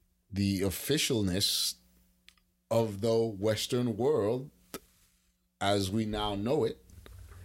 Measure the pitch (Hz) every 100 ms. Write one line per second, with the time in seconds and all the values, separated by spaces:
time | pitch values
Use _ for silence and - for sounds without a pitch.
0 | _ _ - 98 98 98 95 - - 156
1 | - 117 98 90 - - - - _ _
2 | _ _ - _ _ _ - 117 110 98
3 | 113 113 117 98 107 107 - 123 123 101
4 | 131 147 101 127 143 _ _ - _ _
5 | _ _ _ _ _ - 98 104 95 110
6 | 107 107 104 101 107 151 113 - - -
7 | - - - -